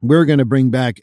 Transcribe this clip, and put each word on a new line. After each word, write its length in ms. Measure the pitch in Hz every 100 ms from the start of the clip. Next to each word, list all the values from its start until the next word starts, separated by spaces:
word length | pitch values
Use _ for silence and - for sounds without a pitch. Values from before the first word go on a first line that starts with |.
we're 240 | 117 156
gonna 220 | 156 147 120
bring 240 | 135 131
back 300 | 127 127 -